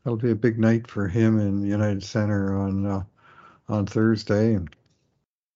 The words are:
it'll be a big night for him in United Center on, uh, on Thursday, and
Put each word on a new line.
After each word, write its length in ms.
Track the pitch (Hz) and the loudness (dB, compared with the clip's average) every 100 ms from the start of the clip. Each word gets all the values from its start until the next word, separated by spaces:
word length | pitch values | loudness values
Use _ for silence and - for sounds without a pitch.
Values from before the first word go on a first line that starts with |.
| 131 | -6
it'll 120 | 117 | -2
be 140 | 123 | 0
a 40 | 110 | 0
big 220 | 120 113 | 0 2
night 300 | 113 113 113 | 2 2 -2
for 200 | 110 98 | -6 -2
him 320 | 107 110 110 | 2 4 4
in 220 | 101 98 | 0 -2
United 420 | 101 104 107 98 | -2 0 0 -2
Center 540 | 95 113 104 101 98 98 | -4 -2 0 0 0 -2
on, 280 | 98 98 101 | -2 -2 -2
uh, 180 | 98 95 _ _ - - _ - | -4 -8 _ _ -20 -20 _ -6
on 180 | 107 101 | -4 -2
Thursday, 720 | 110 110 110 - 104 113 107 | 2 2 2 0 0 2 0
and 200 | 80 - _ _ _ _ _ _ _ | -4 -14 _ _ _ _ _ _ _